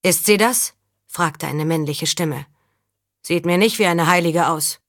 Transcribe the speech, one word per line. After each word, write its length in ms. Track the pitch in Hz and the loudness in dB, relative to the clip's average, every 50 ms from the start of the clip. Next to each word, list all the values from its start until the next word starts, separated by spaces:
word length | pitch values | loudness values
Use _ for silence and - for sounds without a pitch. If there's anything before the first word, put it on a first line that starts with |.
"Ist 240 | - 185 170 - - | 2 2 0 2 2
sie 100 | - 208 | 2 4
das?", 380 | 196 220 240 254 - - - _ _ _ _ _ _ _ | 4 4 0 0 -2 -4 -6 _ _ _ _ _ _ _
fragte 400 | _ - - 175 160 147 - - | _ -4 -2 -2 -2 -2 -6 -8
eine 180 | 143 143 151 151 | -6 -4 -4 -2
männliche 420 | 160 165 160 151 143 143 - 165 | -2 -2 -2 -2 -4 -4 -4 -4
Stimme. 400 | 160 - - 175 156 139 139 143 _ _ _ _ _ _ _ _ _ _ _ _ _ _ _ | -4 -2 -2 -4 -4 -4 -8 -10 _ _ _ _ _ _ _ _ _ _ _ _ _ _ _
"Sieht 240 | _ - 170 170 160 | _ -2 -2 -2 0
mir 120 | 175 175 180 | 0 2 2
nicht 200 | 208 226 233 - | 2 2 2 2
wie 80 | 214 | 0
eine 200 | 180 170 170 165 | 2 2 2 2
Heilige 420 | 160 180 180 170 170 156 175 165 156 | 4 4 4 2 2 2 2 2 2
aus." 320 | 165 156 151 - - _ _ | 0 -2 -4 -6 -6 _ _